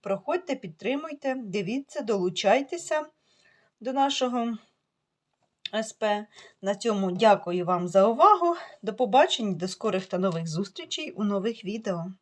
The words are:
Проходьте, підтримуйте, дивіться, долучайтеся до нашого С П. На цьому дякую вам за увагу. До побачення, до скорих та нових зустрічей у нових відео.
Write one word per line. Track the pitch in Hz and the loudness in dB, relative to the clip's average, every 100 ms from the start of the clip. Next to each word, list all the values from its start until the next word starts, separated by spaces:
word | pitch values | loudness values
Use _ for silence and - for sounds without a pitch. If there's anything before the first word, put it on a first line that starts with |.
Проходьте, | 294 294 - 349 359 269 | -4 -4 -2 -4 -4 -8
підтримуйте, | 180 - 202 277 320 294 277 262 | -8 -8 -4 -4 -6 -6 -6 -4
дивіться, | 220 196 180 262 277 302 | -4 -6 -4 -6 -6 -10
долучайтеся | 226 202 185 185 202 247 277 349 - 302 302 _ _ _ _ _ _ _ | -4 0 0 0 4 4 2 -10 -4 -4 -4 _ _ _ _ _ _ _
до | 233 | -6
нашого | 262 277 269 254 240 233 220 _ _ _ _ _ _ _ _ _ _ - | 0 0 0 -2 -2 -4 -6 _ _ _ _ _ _ _ _ _ _ -8
С | 214 220 | -6 -6
П. | - 214 208 214 - - _ | -4 -2 -2 -4 -20 -20 _
На | 190 202 | -4 -2
цьому | 233 202 190 | -2 0 0
дякую | 180 220 196 - 180 175 | 4 6 6 2 -4 0
вам | 180 180 | -2 2
за | 190 202 | 4 4
увагу. | 233 370 403 339 339 - - | 6 6 8 4 0 -8 -10
До | 214 | -10
побачення, | 214 240 247 349 - 214 | -2 4 6 6 2 -2
до | 165 185 | -2 -6
скорих | - 220 190 190 | -4 -2 -2 -2
та | 180 | -2
нових | 190 165 165 | 0 -2 -4
зустрічей | 156 202 - 330 - 302 | -4 -6 -8 -10 -8 -8
у | - | -4
нових | 208 202 208 226 190 | -2 -2 -2 -6 -8
відео. | 214 214 175 175 190 | -8 -4 -6 -6 -12